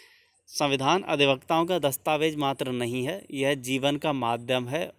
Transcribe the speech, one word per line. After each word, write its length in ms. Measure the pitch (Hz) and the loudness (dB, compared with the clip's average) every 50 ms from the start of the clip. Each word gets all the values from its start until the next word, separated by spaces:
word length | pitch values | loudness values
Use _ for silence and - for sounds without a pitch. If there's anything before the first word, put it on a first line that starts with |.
| - - - _ _ _ _ _ _ | -20 -20 -20 _ _ _ _ _ _
संविधान 560 | - - - 151 139 135 131 135 143 170 196 | -10 -4 -2 0 0 2 2 2 2 2 2
अधिवक्ताओं 640 | 196 - 160 143 143 135 135 131 - - 165 165 170 | 2 0 2 4 4 4 4 2 0 0 2 2 2
का 120 | 175 185 165 | 2 0 0
दस्तावेज 580 | 143 139 131 - - 160 156 147 156 160 151 | 0 0 -2 0 -2 0 0 2 2 0 0
मात्र 360 | 147 143 139 135 - 143 127 | 0 -2 -2 -2 -2 -4 -4
नहीं 320 | 127 120 120 117 123 127 123 | -2 -2 -2 -2 -2 -2 -4
है, 220 | 147 180 196 - - | -4 -6 -8 -10 -8
यह 240 | - 135 135 139 147 | -4 0 0 0 0
जीवन 420 | 135 120 127 135 127 135 143 147 | 0 -2 -2 -2 0 0 0 0
का 160 | 143 - 156 | 0 0 -2
माध्यम 560 | 143 131 120 117 120 117 120 120 127 127 123 120 | -2 0 0 0 -2 -2 -2 -2 -2 -2 -2 -2
है 240 | 139 165 180 - - | -4 -4 -4 -6 -8